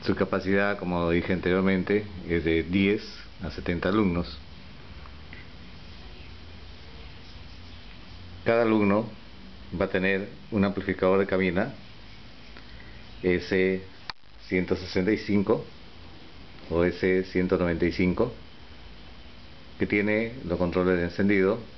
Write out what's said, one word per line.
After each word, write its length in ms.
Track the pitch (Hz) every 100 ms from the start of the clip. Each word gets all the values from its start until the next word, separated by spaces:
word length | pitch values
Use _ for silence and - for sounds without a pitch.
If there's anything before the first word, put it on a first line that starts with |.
Su 100 | -
capacidad, 640 | 95 95 98 92 98 101 101
como 320 | 90 87 85
dije 220 | 85 -
anteriormente, 720 | 90 87 90 95 95 90 104 104 87 90
es 160 | 82
de 180 | 80 80
diez 400 | 80 92 98 107 - - - -
a 80 | 82
setenta 380 | - 80 87 90
alumnos. 500 | 104 101 85 85 - - - - - - - - - - - - - - - - - - - - - - - - - - - - - - - - - - - - - - - - -
Cada 180 | - 117
alumno 460 | 113 110 101 101 117 - - - - - - 90
va 60 | 95
a 40 |
tener 380 | 95 92 95 101 - -
un 120 | 110
amplificador 540 | 98 98 95 90 92 95
de 80 | 98
cabina 480 | 95 95 87 127 - - - - - - - - - - - - - - -
S 580 | 92 90 - 95 92 95 92 - - - - - -
ciento 300 | 92 90 90
sesenta 340 | - 98 92
y 80 | 107
cinco 460 | - 101 98 127 - - - - - - - - - - -
o 140 | 85
S 400 | 87 87 95 92
ciento 340 | 92 92 90 92
noventa 260 | 87 82
y 60 | 87
cinco, 420 | 80 90 87 123 - - - - - - - - - - - - - - -
que 80 | 98
tiene 480 | 104 104 107 113 127
los 120 | - 85
controles 380 | 87 87 90 90
de 60 |
encendido 540 | 87 - 101 101 95 113 -